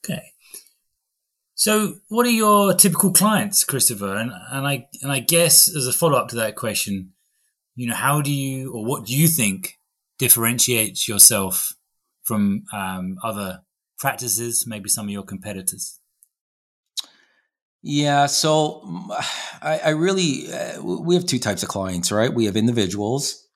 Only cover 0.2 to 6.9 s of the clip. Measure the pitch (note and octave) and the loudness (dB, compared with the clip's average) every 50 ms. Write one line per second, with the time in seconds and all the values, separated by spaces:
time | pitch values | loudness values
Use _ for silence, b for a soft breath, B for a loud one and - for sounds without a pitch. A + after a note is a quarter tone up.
0.2 | - - _ _ B B B B B B B B B _ _ _ _ _ _ _ | -10 -16 _ _ B B B B B B B B B _ _ _ _ _ _ _
1.2 | _ _ _ _ _ _ _ - - G#3+ G#3+ G#3+ G#3+ F#3 C#3 - _ _ G#3+ A3+ | _ _ _ _ _ _ _ -2 2 2 4 2 2 0 -4 -8 _ _ 2 2
2.2 | A#3+ B3 A#3 A3 A3 G#3+ G#3 G3+ G3+ G3 F3+ F3+ - G3+ D#3+ - - F#3+ F3+ - | 4 4 4 4 6 6 6 6 6 4 6 6 6 4 4 4 2 4 4 4
3.2 | F3+ G#3+ G#3+ F#3 G#2+ G2+ F#2+ - - - - C3 - - B2 G2 G2+ G2 G2 G#2 | 4 4 4 2 0 0 0 0 0 0 0 0 0 0 0 -2 -4 -4 -2 -2
4.2 | A2+ B2 - F3+ - - C3 C3+ C3+ C#3+ C#3 B2+ A#2+ _ - - - C#3 C#3 C3 | -4 -4 -8 -10 -14 -10 -8 -4 -2 -2 -2 -4 -6 _ -18 -12 -6 -4 -4 -2
5.2 | A#2+ - E3 E3+ E3+ D#3+ - - - - F3+ D3+ B2+ B2+ A#2+ - F3 D#3+ C#3+ B2 | 0 2 4 4 6 6 6 6 4 4 2 -2 -4 -2 0 2 2 4 4 4
6.2 | - - A2+ A#2 A2 G#2+ G#2 - - A2+ G2+ - - - | 2 0 -2 -2 -2 -2 -4 -4 -4 -4 -2 -2 -4 -4